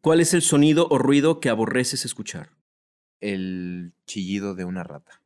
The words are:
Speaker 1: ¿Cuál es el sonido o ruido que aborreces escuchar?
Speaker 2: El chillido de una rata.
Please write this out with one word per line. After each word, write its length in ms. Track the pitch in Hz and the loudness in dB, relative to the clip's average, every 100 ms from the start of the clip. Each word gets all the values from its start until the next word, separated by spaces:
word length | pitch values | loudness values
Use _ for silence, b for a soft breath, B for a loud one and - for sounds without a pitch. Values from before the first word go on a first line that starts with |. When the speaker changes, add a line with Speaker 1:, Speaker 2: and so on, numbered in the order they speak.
Speaker 1:
¿Cuál 200 | - 165 | 4 4
es 140 | 165 | 4
el 80 | 175 | 2
sonido 440 | - 147 151 156 165 | 2 4 6 4 2
o 80 | 139 | 2
ruido 420 | 127 143 147 160 | 4 4 4 0
que 80 | 135 | 0
aborreces 560 | 110 113 127 123 127 | 0 0 0 -2 -4
escuchar? 460 | 123 - 107 82 76 _ _ _ _ _ _ _ | -8 -10 -12 -12 -16 _ _ _ _ _ _ _
Speaker 2:
El 760 | 104 98 95 92 90 90 87 _ - | -8 -6 -6 -8 -8 -10 -12 _ -14
chillido 480 | - 92 101 101 | -10 -6 -6 -6
de 100 | 92 | -8
una 180 | 90 92 | -8 -8
rata. 400 | 87 73 _ _ | -10 -16 _ _